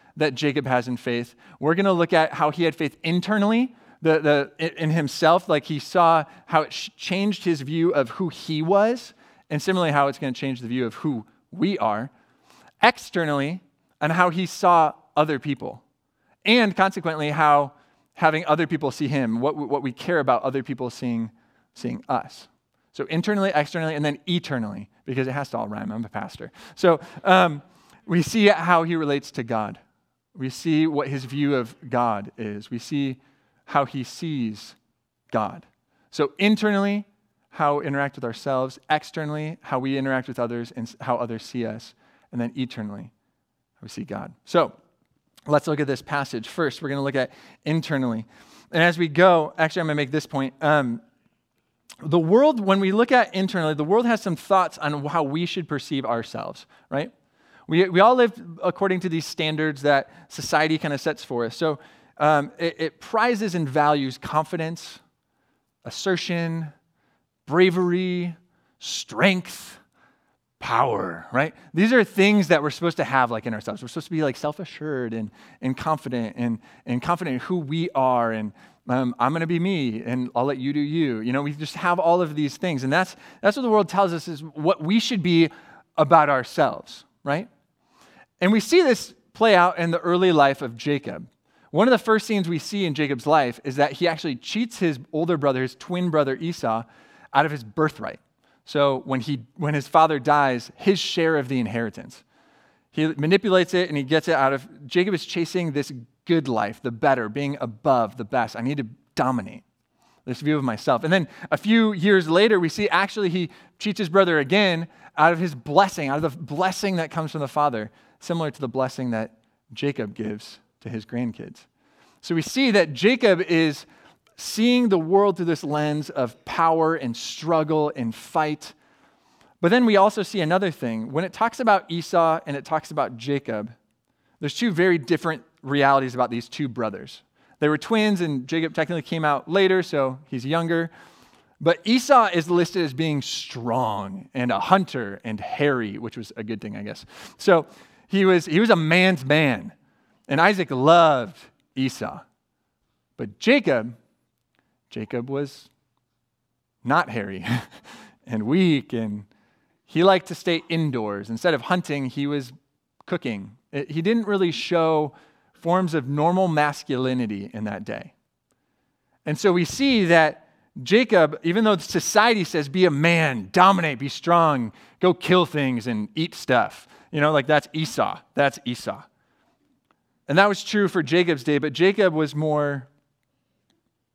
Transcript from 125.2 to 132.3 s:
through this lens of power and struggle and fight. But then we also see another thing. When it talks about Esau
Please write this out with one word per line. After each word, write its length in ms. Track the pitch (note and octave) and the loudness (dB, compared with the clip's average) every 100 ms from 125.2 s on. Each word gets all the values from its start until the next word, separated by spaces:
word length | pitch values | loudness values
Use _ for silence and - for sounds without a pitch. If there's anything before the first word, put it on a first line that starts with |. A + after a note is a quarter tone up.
| G3+ F3+ | 4 2
through 120 | F3 | -2
this 160 | - | -2
lens 460 | D3 D3+ D3+ D3+ C#3+ | -2 -2 0 -2 -4
of 360 | - B2 - - | -4 -4 -6 -8
power 500 | - E3 E3 D#3+ E3 | 0 2 2 2 0
and 220 | B2+ A#2 | -4 -8
struggle 760 | - - D#3 D#3+ D#3 D#3 D3 C3+ | -10 -8 0 0 2 0 0 -2
and 180 | A2+ - | -6 -8
fight. 580 | - E3 D3+ D3+ - - _ _ _ _ _ _ _ _ | -6 -2 -2 -4 -12 -20 _ _ _ _ _ _ _ _
But 100 | E3+ | 2
then 140 | A#3+ A#3+ | 4 6
we 120 | G3+ | 6
also 260 | G3+ G#3+ | 4 2
see 160 | F#3+ G3+ | -4 -2
another 300 | D#3 F#3 G3 | 0 0 0
thing. 400 | D3 B2 A2 A2+ | -4 -6 -6 -6
When 140 | C#3+ F3+ | -6 -6
it 80 | |
talks 260 | - A3+ - | -2 -4 0
about 260 | A#3 G3 - | 2 2 0
Esau 500 | E3+ - F3+ E3 | -8 0 2 2